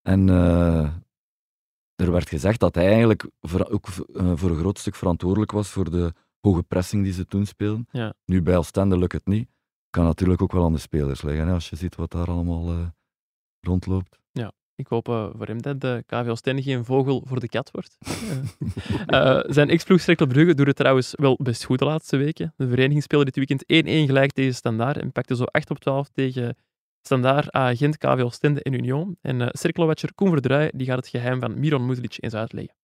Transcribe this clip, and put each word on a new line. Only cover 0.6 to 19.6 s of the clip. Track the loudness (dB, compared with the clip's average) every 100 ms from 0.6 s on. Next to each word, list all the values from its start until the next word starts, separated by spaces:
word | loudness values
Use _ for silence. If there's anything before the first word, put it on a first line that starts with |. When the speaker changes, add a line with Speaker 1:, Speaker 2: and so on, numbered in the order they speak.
| 4 2 0 -6 _ _ _ _ _ _ _ _ _ -4
Speaker 1:
er | 0
werd | 0 -2
gezegd | -2 -2 2
dat | 2 2
hij | 4
eigenlijk | 4 4 2 -4 _
voor, | -4 -2 -2
ook | -4 -6
v-, | -12
eh, | -12 -2 -2 0
voor | 0
een | 0
groot | -2 -4
stuk | -8 -4
verantwoordelijk | -2 -2 0 0 0
was | -4 -4
voor | -6 -4
de | -2 -4 -6 _ _
hoge | 2 2
pressing | 0 -4 -2 -2
die | -2
ze | -4 -4
toen | -4 -4
speelden. | -4 -4 -4 -8
Speaker 2:
Ja. | -8 -8 -10 -2
Speaker 1:
Nu | 0
bij | 4 2
Oostende | 2 0 2 2
lukt | 0
het | -2 -2
niet. | -2 -2 _ _ _ _
Kan | 2
natuurlijk | 2 4 2 2
ook | 2
wel | 2 2
aan |
de | 0
spelers | -2 -2 -2 -4
liggen, | -4 -2 -2
hè, |
als | -2 -4
je | -8
ziet | -8 -6
wat | -6
daar | -4 -4
allemaal, | -2 -2 -4 -4
eh, | -4 -6 -10 _ _ _ _ _ _
rondloopt. | -2 -2 0 -4 -4 _ _
Speaker 2:
Ja, | -8 -8 _ _ -16
ik | -4
hoop, | -4 -2
eh, | -4 -4 -8
voor | -10
hem | -8
dat | -6 -4
de | -4 -6 -6
K | -6 -4
V |
Oostende | -4 -2 -2
geen | -2 -4 0
vogel | 0 2 -2 -4
voor | -6
de | -4
kat | -6 -6
wordt. | -12 -14 _
Speaker 1:
<laughs> | -12 -10 -6 -6 -8 -8 -8 -8 -6 -6 0
Speaker 2:
Eh, | 2 4 2
eh, | 2
zijn | 4